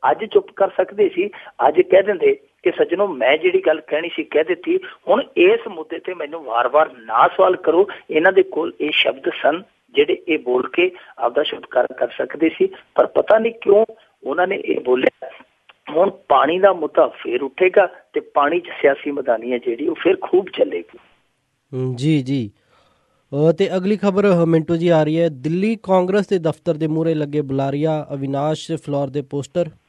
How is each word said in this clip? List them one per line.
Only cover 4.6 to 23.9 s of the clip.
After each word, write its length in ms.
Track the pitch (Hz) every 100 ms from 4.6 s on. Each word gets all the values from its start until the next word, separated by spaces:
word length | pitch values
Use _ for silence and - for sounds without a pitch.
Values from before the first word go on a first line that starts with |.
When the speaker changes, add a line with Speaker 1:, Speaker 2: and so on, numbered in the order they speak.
| - 185 - - -
Speaker 1:
ਹੁਣ 160 | 208 - -
ਇਸ 300 | 175 226 226
ਮੁੱਦੇ 320 | 175 156 165
ਤੇ 140 | -
ਮੈਨੂੰ 300 | 175 147 165
ਵਾਰ-ਵਾਰ 460 | 139 117 120 139 156
ਨਾ 360 | 131 113 113 165
ਸਵਾਲ 280 | 175 185 180
ਕਰੋ।" 320 | - 160 202 - -
ਇਹਨਾਂ 220 | 156 175
ਦੇ 120 | 190
ਕੋਲ 300 | 185 - 160 -
ਇਹ 100 | 151
ਸ਼ਬਦ 360 | 147 - 127 175 -
ਸਨ 220 | 131 160 202 _ _
ਜਿਹੜੇ 240 | - - - -
ਇਹ 120 | 156
ਬੋਲ 300 | 123 127 127
ਕੇ 220 | - 180 180 - -
ਆਪਦਾ 260 | 117 127
ਛੁਟਕਾਰਾ 500 | - 143 - 131 123
ਕਰ 140 | - 120
ਸਕਦੇ 420 | - 127 - 160
ਸੀ, 200 | - 190 - _ -
ਪਰ 100 | -
ਪਤਾ 340 | - - 220
ਨਹੀਂ 140 | 220
ਕਿਉਂ 320 | 226 - 202 226 - _ _
ਉਹਨਾਂ 240 | - 147 185
ਨੇ 140 | 190 -
ਇਹ 140 | -
ਬੋਲਿਆ। 500 | 127 127 131 _ - - - _ _ _ -
ਹੁਣ 200 | 151 190
ਪਾਣੀ 500 | 190 _ 135 135 175
ਦਾ 140 | 196
ਮੁੱਦਾ 340 | 175 151 - 143
ਫੇਰ 360 | - - 123
ਉੱਠੇਗਾ 440 | 135 - 185 185 180 - _
ਤੇ 60 | -
ਪਾਣੀ 400 | 147 - 143 170
'ਚ 100 | 170 -
ਸਿਆਸੀ 300 | 143 139 -
ਮੈਦਾਨੀ 400 | 143 127 113 120
ਹੈ 60 | 123
ਜਿਹੜੀ, 300 | 127 117 156
ਉਹ 80 | -
ਫੇਰ 220 | 165 185
ਖੂਬ 280 | - 180 196
ਚੱਲੇਗੀ। 500 | - 101 87 - - _ _ _ _ _ _ _
Speaker 2:
ਹਮ, 220 | 131 127 123
ਜੀ, 260 | 143 156
ਜੀ। 300 | 127 139 107 _ _ _ _ _ _ _ _
ਅਹ, 200 | 139 156
ਤੇ 220 | 160 196 185
ਅਗਲੀ 220 | 185